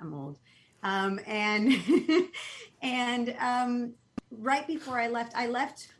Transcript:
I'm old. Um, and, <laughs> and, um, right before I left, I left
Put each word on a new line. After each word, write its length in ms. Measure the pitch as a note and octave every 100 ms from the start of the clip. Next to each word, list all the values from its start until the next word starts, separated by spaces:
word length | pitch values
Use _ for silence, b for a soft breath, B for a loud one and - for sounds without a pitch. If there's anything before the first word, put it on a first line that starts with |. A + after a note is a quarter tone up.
I'm 140 | E3
old. 240 | D3 C#3 C#3+ b b b _
Um, 380 | F#3+ G3 G3 G3 -
and, 480 | G#3+ G#3 G#3 A3+ A#3+ F#3+
<laughs> 380 | F4 - E4 F#4 B B B B _
and, 520 | B3+ B3 A#3+ B3 A#3+ B3
um, 540 | B3 B3 B3 A#3+ A#3+ - _ - -
right 360 | A3+ A3 C#4 D4+
before 320 | D#4 - B3
I 100 | A#3
left, 280 | A#3 A#3 A#3
I 100 | A#3+
left 420 | A#3+ D4 - -